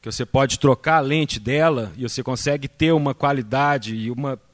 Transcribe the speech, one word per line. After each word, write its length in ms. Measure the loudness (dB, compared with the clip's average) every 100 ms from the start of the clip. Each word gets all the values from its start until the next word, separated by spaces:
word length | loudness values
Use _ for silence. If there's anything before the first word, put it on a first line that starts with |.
que 100 | -10
você 140 | -8
pode 340 | 0 2 2 2
trocar 380 | 2 4 4 2
a 40 |
lente 380 | 2 0 -2 -4
dela 540 | -2 2 2 2 -4
e 140 | -8 -8
você 140 | -6
consegue 460 | -6 -4 -2 -2 -4
ter 240 | _ 2
uma 200 | 4 2
qualidade 800 | 0 0 0 -2 0 2 0 -4
e 160 | -6 -6
uma, 300 | -4 -6 -8 _